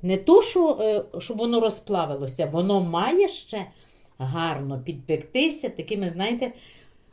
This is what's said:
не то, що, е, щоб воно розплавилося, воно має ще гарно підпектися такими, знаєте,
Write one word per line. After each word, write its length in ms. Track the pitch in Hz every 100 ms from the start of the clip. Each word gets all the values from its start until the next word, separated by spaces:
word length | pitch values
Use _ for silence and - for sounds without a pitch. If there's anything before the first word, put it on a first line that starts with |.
не 140 | 180 190
то, 260 | 196 392
що, 360 | 415 370 320 233
е, 400 | 214 208 - 170
щоб 180 | - 214
воно 220 | 233 233
розплавилося, 840 | 220 208 - 185 156 139 135 - 151
воно 340 | 165 190 196
має 480 | 170 170 226 359 392
ще 380 | - - 214 - - - _ - -
гарно 640 | 131 165 165 139 139 135
підпектися 840 | 123 143 - 151 - 254 311 302 247
такими, 420 | - - 208 185
знаєте, 420 | 170 208 240 247 - - - - - _